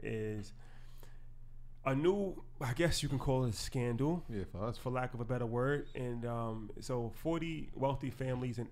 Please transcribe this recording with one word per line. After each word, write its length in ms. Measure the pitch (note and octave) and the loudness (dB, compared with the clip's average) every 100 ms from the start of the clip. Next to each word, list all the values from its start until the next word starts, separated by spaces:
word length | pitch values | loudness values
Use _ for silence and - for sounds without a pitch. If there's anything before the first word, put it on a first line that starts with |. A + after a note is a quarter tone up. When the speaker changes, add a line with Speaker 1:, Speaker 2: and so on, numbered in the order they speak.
Speaker 1:
is 500 | G#2+ A2+ G#2+ G#2+ G2+ - - - - - - - - - - - - - C3+ | -4 -2 -2 -2 -6 -10 -12 -12 -12 -10 -10 -10 -10 -10 -10 -10 -10 -4 2
a 80 | |
new, 480 | C3+ E3 G3+ G3 - - - | 6 6 6 2 -2 -8 -4
I 120 | B2 | 0
guess 260 | B2+ E3+ - | 4 4 4
you 60 | C#3+ | 2
can 100 | C3+ | 2
call 260 | - C3 | 4 4
it 60 | B2+ | 4
a 20 | |
scandal, 720 | G#2 - C3 A#2+ A#2 C#3+ F3 - | 0 -2 0 2 2 2 2 0
Speaker 2:
Yeah, 160 | G#2+ F2+ | -4 -2
for 140 | F2+ | -2
us. 120 | A2 A#2+ | -2 -2
Speaker 1:
for 140 | C3 | -2
lack 240 | B2+ B2 | 0 -2
of 60 | B2 | -2
a 40 | |
better 220 | A#2+ B2 A#2+ | -2 0 2
word. 400 | A#2+ B2+ C#3+ - | 2 4 2 0
And, 320 | - B2 A#2+ A#2 | -4 -4 -2 -2
um, 440 | A#2 A2+ A2 G#2+ - | -2 -2 -2 -6 -6
so 300 | - B2+ A#2 | -2 0 -2
forty 560 | - D#3 E3 E3 D#3 - | 0 0 2 0 -2 -4
wealthy 360 | - C3+ C3 C3+ | 0 2 2 -2
families 480 | - C3 B2+ B2+ A#2+ | -2 0 0 0 -2
in 100 | A#2 | -2